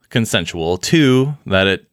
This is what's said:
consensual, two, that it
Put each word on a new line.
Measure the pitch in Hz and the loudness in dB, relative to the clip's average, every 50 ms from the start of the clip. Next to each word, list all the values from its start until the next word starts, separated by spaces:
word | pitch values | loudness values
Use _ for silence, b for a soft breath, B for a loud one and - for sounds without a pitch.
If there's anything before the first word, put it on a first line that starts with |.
| _ _ | _ _
consensual, | - 127 113 - - 107 85 - - 87 80 82 90 | -2 -2 -2 -2 -2 -4 -4 -4 -6 -6 -2 -2 -2
two, | 92 - - - 165 151 131 127 127 131 147 147 - - | -2 -2 0 2 2 4 4 4 2 2 0 -4 -8 -6
that | - 98 95 95 98 | -2 0 2 2 2
it | 95 90 - _ | 0 -2 -6 _